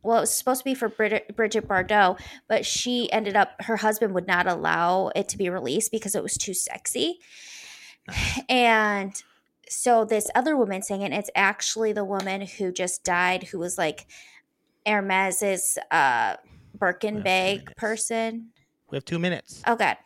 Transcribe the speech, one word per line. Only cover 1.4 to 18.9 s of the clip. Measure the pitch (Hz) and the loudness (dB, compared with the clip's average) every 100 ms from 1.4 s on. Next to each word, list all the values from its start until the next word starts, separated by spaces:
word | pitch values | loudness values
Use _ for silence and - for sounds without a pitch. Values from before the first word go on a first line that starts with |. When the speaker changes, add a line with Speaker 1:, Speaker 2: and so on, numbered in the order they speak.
| 220 220 - | 0 0 0
Speaker 1:
Bardot, | 190 185 208 185 185 - - _ | 0 4 6 6 4 -8 -18 _
but | 214 214 | -2 0
she | - 247 247 233 | -4 0 0 0
ended | 220 208 202 | 0 2 2
up, | 190 - | 2 0
her | 214 220 | -4 0
husband | 214 214 214 | 2 2 2
would | 180 180 | 0 2
not | 175 180 | 2 2
allow | 170 160 165 170 185 180 | 0 0 2 4 2 0
it | - 196 | -2 -4
to | - | -2
be | 185 | -2
released | 180 131 160 - | -2 -2 -2 -2
because | 220 202 196 | -4 -4 -4
it | |
was | - - | -2 -4
too | - | -4
sexy. | 185 - - - 247 302 349 - - - - - - - - - | -4 -6 -6 -6 -2 -2 -4 -16 -20 -20 -18 -18 -20 -20 -20 -8
Speaker 2:
Nice. | - - - - | -4 -2 -4 0
Speaker 1:
And | 254 233 220 214 202 190 - - _ _ _ - | 2 4 4 2 0 -4 -8 -16 _ _ _ -12
so | - 247 233 214 | -2 4 4 4
this | 220 208 233 | 0 2 0
other | 262 294 | 2 2
woman | 214 190 | 0 -2
sang | - 196 | -4 -4
it, | 196 | -2
and | 165 | -4
it's | 202 - | -2 2
actually | 196 208 - 220 220 | 2 0 -4 -2 -2
the | 208 196 | 0 -2
woman | 196 196 196 | -4 -4 -6
who | 196 - 190 | -8 -4 -4
just | 180 180 - | -2 -4 -4
died, | - 175 180 185 185 | 0 2 2 0 -4
who | 185 | -8
was, | 175 - | -6 -2
like, | 160 151 - - - - _ _ _ _ - | -2 -2 -14 -20 -20 -20 _ _ _ _ -2
Hermes's, | 208 196 190 190 180 202 185 - - - | 0 2 2 2 0 0 0 -2 -4 0
uh, | 160 139 120 107 - _ - - | 2 4 4 0 -2 _ -20 -20
Birkin | - 190 180 214 208 | -2 -2 0 -4 -2
Speaker 2:
We | |
have | |
two | 202 | 0
Speaker 1:
bag | 185 185 196 | 2 2 -2
Speaker 2:
minutes. | - - | -8 -8
Speaker 1:
person. | 220 220 - 226 226 226 226 _ _ _ | -4 -4 -2 -2 -2 -6 -12 _ _ _
Speaker 2:
We | _ | _